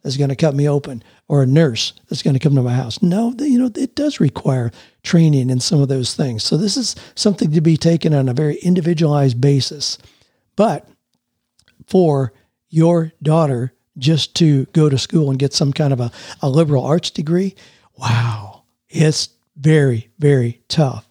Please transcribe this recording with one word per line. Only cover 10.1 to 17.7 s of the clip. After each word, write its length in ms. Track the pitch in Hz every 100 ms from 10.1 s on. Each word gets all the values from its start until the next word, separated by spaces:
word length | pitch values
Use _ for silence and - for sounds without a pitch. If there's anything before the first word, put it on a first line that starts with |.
| _ _ _ _ -
But 320 | 214 147 _ _ _ _ _ _ _ _ _ _ -
for 480 | 190 170 139 127 _ _ _ _
your 440 | 160 165 170 160 _
daughter 520 | 151 160 151 123 127 _ _ -
just 380 | 131 160 - -
to 280 | 160 143 131
go 220 | 165 151
to 80 | 131
school 320 | - 165 143
and 100 | 135
get 140 | 139
some 200 | - 143
kind 200 | 143 147
of 60 | 127
a, 120 | 120 - - -
a 80 | 143
liberal 360 | 139 156 139 127
arts 260 | 170 -
degree, 440 | - 147 175 190 - -